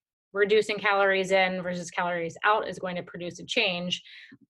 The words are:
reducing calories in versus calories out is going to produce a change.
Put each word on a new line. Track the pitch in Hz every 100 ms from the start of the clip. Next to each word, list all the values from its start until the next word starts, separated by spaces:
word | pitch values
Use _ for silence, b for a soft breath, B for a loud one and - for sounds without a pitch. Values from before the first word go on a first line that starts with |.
| _ _ _
reducing | 190 202 214 214 202
calories | 208 196 196 190 185
in | 190 185 185
versus | 180 175 165
calories | - 175 175 165 -
out | 208 220 -
is | 165
going | 180 175
to |
produce | 175 170 175 175
a |
change. | 165 247 208 175 180 180 B B B B